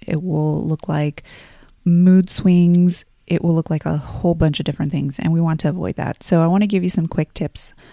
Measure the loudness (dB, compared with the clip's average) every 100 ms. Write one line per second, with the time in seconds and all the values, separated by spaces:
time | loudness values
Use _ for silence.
0 | -6 -6 -2 -2 0 -2 -2 -4 -4 -4
1 | -4 -6 -16 -20 -20 -20 -20 _ 2 4
2 | 6 6 4 0 2 4 4 4 2 0
3 | -10 _ -4 -2 0 0 -2 -4 -2 -4
4 | -6 -4 -2 2 0 0 -4 -4 -4 -4
5 | -4 -4 0 0 0 0 -2 -2 -6 -6
6 | -8 -8 0 2 4 2 2 0 0 -2
7 | -2 -2 -4 -6 -8 -8 -16 -18 -20